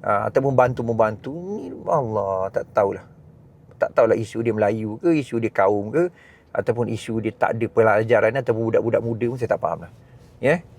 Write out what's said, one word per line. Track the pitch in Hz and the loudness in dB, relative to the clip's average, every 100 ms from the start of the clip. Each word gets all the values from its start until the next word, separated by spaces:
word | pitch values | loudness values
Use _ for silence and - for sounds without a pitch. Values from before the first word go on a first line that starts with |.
Ah, | 104 101 110 | 0 0 2
ataupun | 139 139 127 | 0 2 4
bantu-membantu. | 123 123 117 113 110 104 123 | 2 2 -4 2 2 0 -10
Ni, | 160 180 214 262 - - | -10 -10 -10 -10 -10 -2
Allah, | 160 117 107 98 95 95 | -2 0 -2 -2 -2 -4
tak | - - | -6 -2
tahulah. | - 101 95 - - - - - - - - | 0 0 -2 -12 -20 -20 -20 -20 -20 -20 -6
Tak | - | -2
tahulah | - 117 101 | 2 4 2
isu | 110 113 | -2 -4
dia | 117 | -2
Melayu | 107 104 110 110 107 | 0 0 0 -6 -2
ke, | 170 | 0
isu | 156 127 117 | 0 -2 -4
dia | 110 | -2
kaum | - 98 104 104 | 2 4 2 0
ke, | 139 175 - - - _ | -2 -2 -4 -20 -20 _
ataupun | - 107 113 113 | -4 -2 -2 -2
isu | 110 - 113 | -4 -4 -4
dia | 110 | -4
tak | - 101 | -2 -2
ada | 110 110 | 0 0
pelajaran, | - 110 104 110 113 110 | 4 4 4 4 4 4
ataupun | 135 123 113 113 | 0 -2 -2 0
budak-budak | 110 110 - 117 | 0 0 -2 -2
muda | 113 117 | -4 -4
pun | 127 | -4
saya | 113 | -2
tak | 82 | -2
faham | 80 82 82 | -2 -6 -10
lah. | - - - - - | -20 -20 -20 -20 -4
Ya? | 127 170 - | 0 0 -4